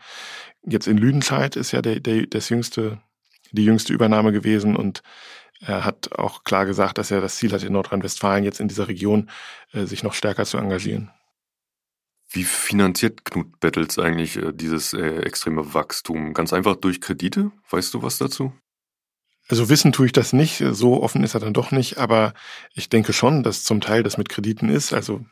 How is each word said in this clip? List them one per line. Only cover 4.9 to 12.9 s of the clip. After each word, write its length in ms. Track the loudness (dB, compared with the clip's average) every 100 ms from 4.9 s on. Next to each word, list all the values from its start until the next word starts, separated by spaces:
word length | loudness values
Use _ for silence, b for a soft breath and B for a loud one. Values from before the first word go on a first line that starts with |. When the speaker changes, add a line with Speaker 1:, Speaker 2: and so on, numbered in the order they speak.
| -6 B B B B B _
Speaker 1:
er 220 | -6 -4
hat 300 | -4 -6 -10
auch 320 | -6 -6 -6 -2
klar 200 | 0 2
gesagt, 320 | 2 0 0
dass 140 | -2
er 80 | -2
das 160 | -2 -2
Ziel 160 | -2
hat, 120 | -2
in 100 | 0
Nordrhein-Westfalen 720 | -2 0 -4 -4 -2 0 2 0
jetzt 160 | -2
in 80 | -4
dieser 180 | -4 -4
Region, 420 | -2 2 2 0 B B B B
äh, 120 | -8 -6
sich 180 | -6
noch 100 | -6
stärker 320 | -2 -2 -2 -2
zu 120 | -2
engagieren. 540 | -2 -4 -4 -6 -8 _ _ _ _ _ _ _ _ _ _ _ _
Speaker 2:
Wie 140 | -4 -4
finanziert 800 | -2 0 2 2